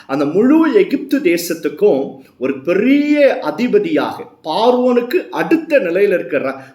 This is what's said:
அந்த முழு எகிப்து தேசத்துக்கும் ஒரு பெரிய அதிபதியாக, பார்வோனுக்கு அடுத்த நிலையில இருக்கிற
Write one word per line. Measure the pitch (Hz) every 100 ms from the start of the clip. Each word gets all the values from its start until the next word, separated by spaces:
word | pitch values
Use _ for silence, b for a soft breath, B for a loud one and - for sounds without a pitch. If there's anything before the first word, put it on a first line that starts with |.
| B
அந்த | 139 143
முழு | 175 247 320 320
எகிப்து | 226 - 269 - 285
தேசத்துக்கும் | 180 170 - 160 151 151 202 135 - - B _
ஒரு | 127 131
பெரிய | 170 190 247 285 294 294 277 220
அதிபதியாக, | - 202 240 208 170 147 117 - - _
பார்வோனுக்கு | 160 170 233 247 254 240 240 359 -
அடுத்த | 143 - 330 - 285
நிலையில | 180 175 202
இருக்கிற | 175 - - 135 131 B